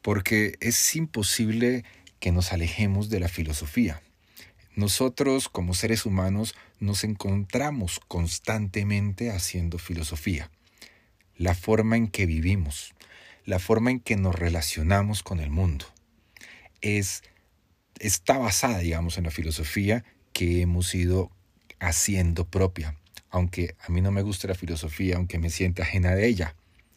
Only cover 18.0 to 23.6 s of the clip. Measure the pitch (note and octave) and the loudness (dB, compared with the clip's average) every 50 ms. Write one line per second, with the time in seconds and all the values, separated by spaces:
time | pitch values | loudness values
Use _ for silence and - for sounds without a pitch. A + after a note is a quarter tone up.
18 | G#2+ G#2 - - - - C3+ C3+ B2 - - - C#3 B2+ A2 F#2 E2+ E2+ E2 E2 | -2 -2 -2 2 4 2 4 4 2 2 2 2 2 0 0 0 0 -2 0 0
19 | E2+ E2+ - F#2 E2+ D#2+ - - D#2+ D#2+ D2+ - D#2 D2+ - G#2 G2 G2+ A2 A#2+ | -2 -2 -2 -2 -4 -4 -4 -4 -4 -4 -4 -4 -6 -2 -2 0 2 2 2 0
20 | - - _ _ _ _ _ - F2+ F2 F2 F2+ F2 F2 F2 F2 F2+ - - F#2 | -2 -8 _ _ _ _ _ -2 0 2 2 2 2 2 2 2 0 0 0 0
21 | F2 F2+ F#2 F#2+ F2+ - - _ _ _ _ _ _ _ - - F2 F2 E2 - | 2 2 2 2 0 -2 -8 _ _ _ _ _ _ _ -12 -6 -4 -2 0 0
22 | - G#2 G2 F#2 F2+ E2+ E2+ E2+ E2+ - - F#2+ F#2+ F#2 - F2 D#2 D#2 D2+ - | 0 2 2 2 2 2 2 0 -2 -2 2 2 2 2 2 -4 -6 -6 -8 -10
23 | _ _ - - - _ - F#2 F2+ F2+ F2+ F2+ | _ _ -20 -20 -16 _ 0 0 0 0 0 -2